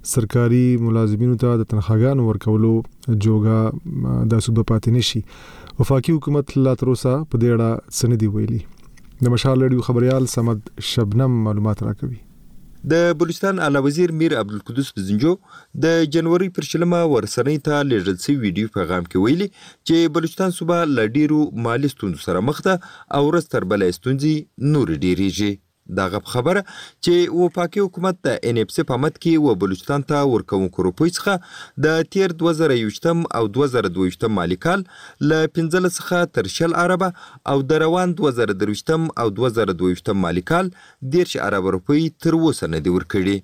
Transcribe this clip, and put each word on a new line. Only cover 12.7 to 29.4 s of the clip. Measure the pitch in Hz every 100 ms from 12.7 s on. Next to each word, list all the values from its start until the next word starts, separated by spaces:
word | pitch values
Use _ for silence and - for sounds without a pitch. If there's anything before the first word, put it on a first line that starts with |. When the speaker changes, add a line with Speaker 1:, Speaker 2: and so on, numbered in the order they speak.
| - -
Speaker 2:
د | 165 175
بلوچستان | 156 170 175 196 190
اعلی | 151 139
وزیر | 135 147 180
میر | 160 160 135
عبدالقدوس | 101 104 - 117 135 -
بزنجو | 95 104 151 185 _ - _
د | - 160 165
جنوري | 160 165 165 175 190
پر | 175
شلمه | 151 160 170 175
ورسنۍ | 170 127 104 - 123 151
ته | 151 147
لیږل | 143 113 92 90 -
سوي | 143
ویډیو | 107 90 110
پیغام | 101 82 90
کې | 85 92
ویلي | 107 165 202 - - -
چې | - 165 165
بلوچستان | 160 160 - 190
صوبه | 180 170 170
له | 165 127 110
ډیرو | 127 151 151 147
مالي | 110 117 120 143
ستونزو | - 101 80 -
سره | 87
مخ | 117 151
ده | 190 185 - - - 143
او | 143
ورځ | 170 -
تر | 123
بلې | 92 104 92 87
ستونزې | 127 135 151 151 151 - 135
نورې | 151 98 76
ډیریږي. | 90 90 98 90 104 101 _ _ - 92
دغه | 95 101 -
خبره | 123 131 196 190 - - _
چې | - 175 175
وفاقي | 170 175 180 175 202
حکومت | 196 185 185 180
د | 139 113 117
ان | 117
اف | 107
سي | - 156
په | 127
مد | 151 -
کې | 170 160